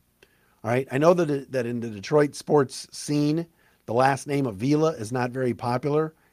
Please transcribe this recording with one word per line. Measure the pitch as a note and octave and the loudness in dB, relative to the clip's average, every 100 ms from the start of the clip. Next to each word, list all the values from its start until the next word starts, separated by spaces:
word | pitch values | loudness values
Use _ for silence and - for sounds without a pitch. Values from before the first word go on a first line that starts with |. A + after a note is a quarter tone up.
| _ _ _ _ _ _ | _ _ _ _ _ _
All | A2 | -2
right. | B2 C3+ | -2 -2
I | C3 | 4
know | D#3+ | 4
that, | F3+ D#3+ C#3 C3 | 4 2 -2 -4
that | C3 A#2 | -4 -4
in | A#2+ | -6
the | A#2 | -6
Detroit | G#2 G2 D3 D3 | -10 0 2 2
sports | - - D3+ B2+ - - | -2 0 2 2 -4 -16
scene, | - - D3 D3 D#3+ E3 _ _ _ | -14 -4 0 0 0 -4 _ _ _
the | - | -4
last | A2+ C3+ C3+ C#3+ | 2 2 0 -2
name | C#3+ C3 | -2 -2
Avila | G2 C3 D3+ D#3+ | -2 0 2 2
is | D#3+ G#2+ | 0 -6
not | B2 B2 | -4 -4
very | C3 B2+ | -2 -2
popular | A2+ A#2+ B2+ D3 D3+ D#3 - _ | -2 -2 -2 0 0 -2 -6 _